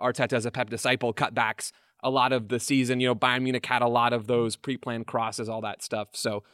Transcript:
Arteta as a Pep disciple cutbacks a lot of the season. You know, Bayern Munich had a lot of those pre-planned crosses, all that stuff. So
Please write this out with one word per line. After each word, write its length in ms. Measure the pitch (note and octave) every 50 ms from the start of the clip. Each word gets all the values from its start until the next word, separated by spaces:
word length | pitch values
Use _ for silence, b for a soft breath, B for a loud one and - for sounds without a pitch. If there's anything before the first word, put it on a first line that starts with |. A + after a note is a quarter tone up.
Arteta 320 | A#2 B2 A#2+ - C3 G#2+ C3
as 140 | A#2+ G#2+
a 40 | A#2+
Pep 200 | - C3+ A#2+ G#2
disciple 420 | A#2 A2+ - B2+ B2+ A#2 - A#2+ G#2+
cutbacks 600 | - D3 A2 A#2 B2 A#2 A2 A2 - - - - _ _ _ _ _ -
a 60 | B2+
lot 220 | C3 C3+ B2 B2+ C3
of 160 | B2 A2 G#2
the 100 | B2+ A#2
season. 400 | - - C#3+ C3+ B2+ A#2+ B2 B2
You 100 | B2+ B2+
know, 60 | B2
Bayern 280 | A2 - B2+ B2 B2+ B2+
Munich 240 | C3 B2+ B2 -
had 160 | - B2+ A#2+ A#2+
a 40 |
lot 260 | A#2+ A#2+ A#2+ A#2 A#2+ A#2+
of 140 | A#2 G#2+
those 300 | A2 B2 A#2+ A#2 A2+ G#2
pre-planned 500 | - - C#3+ C3 - - B2+ A#2 A#2 A2+
crosses, 420 | - - A#2 A2+ A2 G#2 - A2+ A2
all 120 | A2 A2+
that 220 | A2 G#2 G2+ - -
stuff. 260 | - - G#2+ G#2 - -
So 300 | - - A2+ G#2 G#2 - _